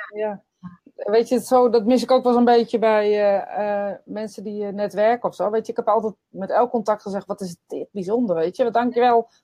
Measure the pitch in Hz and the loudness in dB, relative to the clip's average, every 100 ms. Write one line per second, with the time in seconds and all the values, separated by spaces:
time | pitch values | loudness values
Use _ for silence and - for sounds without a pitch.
0 | - 208 214 202 _ _ 180 - - - | -14 -6 -6 -6 _ _ -20 -20 -20 -12
1 | - 226 233 247 - 254 247 233 208 254 | 0 0 2 -2 2 2 4 2 2 2
2 | 233 254 254 240 240 240 233 226 220 214 | 4 2 4 4 6 4 2 0 2 2
3 | 208 208 202 196 - - 208 202 202 190 | 2 2 2 2 -2 -6 -4 -2 -4 -8
4 | - 208 220 214 208 208 202 196 208 180 | -10 -10 -10 -10 -10 -8 -8 -4 -4 0
5 | 214 240 185 - 185 220 220 226 226 214 | 2 2 -2 -2 -2 -2 -4 -4 0 0
6 | 214 - _ 170 190 180 247 240 208 208 | 0 -8 _ -12 -2 0 0 0 -2 -4
7 | 208 196 - 202 185 170 - - - 202 | -4 -8 -8 -10 -10 -14 -14 -12 -10 -8
8 | 175 226 233 165 165 185 240 220 247 233 | -4 -2 0 0 -2 -2 -2 0 -2 2
9 | 247 233 226 _ | 4 2 0 _